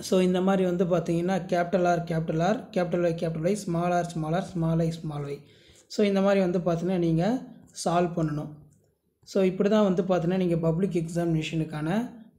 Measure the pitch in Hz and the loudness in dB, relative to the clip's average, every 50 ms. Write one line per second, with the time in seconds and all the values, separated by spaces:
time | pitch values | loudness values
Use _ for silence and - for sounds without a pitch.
0 | - - 202 185 185 180 180 180 185 190 196 190 190 180 175 175 190 170 185 165 | -4 0 2 2 4 2 2 2 2 2 2 2 2 0 0 0 0 0 0 0
1 | 165 175 170 170 170 180 196 185 - - 180 175 175 175 - 185 175 175 175 170 | 0 0 -2 0 0 0 -2 -2 -2 -2 0 0 0 0 0 2 2 2 2 0
2 | 165 165 170 160 160 - 160 160 165 185 220 262 - - - 185 180 165 180 175 | 0 -2 -4 -2 -2 -2 0 0 0 0 0 -2 -4 -4 -2 -2 0 0 0 0
3 | 175 170 165 165 180 165 165 160 156 175 208 208 - 180 170 170 175 175 175 175 | 0 0 0 0 -4 -4 -4 -2 0 0 -2 -2 -2 -4 -2 -2 0 0 0 0
4 | 170 165 - 165 156 151 160 185 190 - - 170 160 165 165 165 170 165 160 - | 0 -2 -4 -6 -4 -2 -2 -2 -2 -4 -4 -2 0 0 2 2 0 0 -2 -4
5 | - 156 147 147 143 143 143 - - - - - - - - - _ _ - - | -8 -8 -8 -8 -8 -8 -10 -12 -14 -20 -20 -20 -20 -20 -20 -20 _ _ -2 0
6 | 214 202 196 196 190 196 202 196 190 175 175 190 165 180 170 165 165 180 190 180 | 2 2 2 2 4 4 4 4 2 2 0 0 0 0 0 0 0 0 0 2
7 | 170 165 165 160 170 202 247 262 - - - - - - - - - 185 165 175 | 2 2 2 2 2 2 0 -2 -4 -10 -16 -20 -20 -20 -16 -6 -2 0 2 2
8 | 175 170 165 170 160 151 147 139 - 104 - - - - _ _ _ _ _ _ | 2 2 0 -2 -2 -2 -2 -4 -6 -8 -12 -18 -20 -20 _ _ _ _ _ _
9 | _ _ _ _ _ - - 202 190 185 180 - 202 202 220 214 214 196 185 170 | _ _ _ _ _ -4 0 2 2 2 2 2 2 4 4 4 4 4 2 2
10 | 185 185 185 175 165 165 185 185 185 175 170 160 160 165 160 165 196 196 165 175 | 0 2 0 0 2 0 0 0 0 0 0 2 2 0 2 2 0 0 0 -2
11 | 160 160 170 170 170 170 165 156 156 - - 160 156 - 151 151 151 160 185 220 | -4 -2 -2 -2 0 0 0 0 -2 -2 -2 -4 -4 -4 -4 -6 -4 -2 -2 -2
12 | 247 247 - - - - _ | -2 -4 -10 -16 -20 -20 _